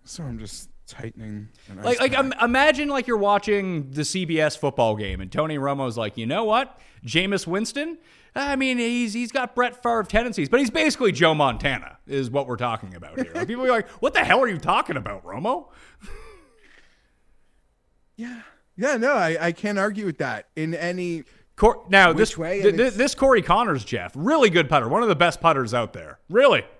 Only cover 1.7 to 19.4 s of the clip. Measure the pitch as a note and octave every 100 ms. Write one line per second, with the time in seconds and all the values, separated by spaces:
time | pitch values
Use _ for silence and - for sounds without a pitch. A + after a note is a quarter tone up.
1.7 | F#2+ - A#3+ C4 C4 C4+ A#3 A#3 C4 D4+
2.7 | C#4 D4 C#4 A#3+ A3+ G3+ G3+ G#3+ G3+ F#3+
3.7 | E3+ C3+ C#3 D3 F#3+ E3 D#3 D3+ - C#3+
4.7 | C3 A2+ G#2+ G2+ F#2 F#2 D3 D#3 D3+ C#3
5.7 | C#3 C3 A2+ G#2+ A#2+ A2+ E3+ A3 A3 C4
6.7 | - - - A#2+ D#3+ F#3+ G3 E3 F#3 A3
7.7 | C#4+ D#4+ E4 _ _ _ - C#4 C4+ C4
8.7 | B3 A#3 A#3+ A#3 A3 A#3+ C4+ B3 B3+ B3
9.7 | - A#3 A#3 F#3+ G#3+ A#3+ G3 C#3 B3+ B3+
10.7 | D#4+ D#4 - A3+ C#3 E3+ D3+ C#3 A2 C#3+
11.7 | A#2+ C2+ - - C#3 B2+ C#3 B2+ A#2 A#2+
12.7 | A2 F#2+ F2+ - - B3+ E4+ C4 A#3+ B3+
13.7 | A#3 - - B3+ - - G3+ B3 E3+ -
14.7 | G#3 - C#3 G2+ G2 F2 G#2+ G3+ D#4+ C#4
15.7 | - - _ - - - - _ _ _
16.7 | - _ _ _ _ _ _ _ _ _
17.7 | _ _ _ _ - A#3+ A#3 - _ _
18.7 | - B3+ B3+ B3 C4 E3 E3